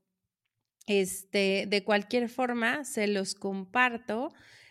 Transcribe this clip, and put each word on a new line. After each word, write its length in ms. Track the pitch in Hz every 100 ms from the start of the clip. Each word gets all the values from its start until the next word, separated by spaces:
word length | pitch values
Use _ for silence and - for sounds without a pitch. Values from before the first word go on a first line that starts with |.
| _ _ _ _ _ _ _ _ -
este, 760 | 202 185 - - 202 196 196 196
de 160 | 202
cualquier 460 | 202 202 202 240 233
forma, 560 | - 247 240 226 285
se 240 | 254 226 208
los 260 | 202 196
comparto 1000 | - 196 196 190 247 254 233 - 220 302 - - - -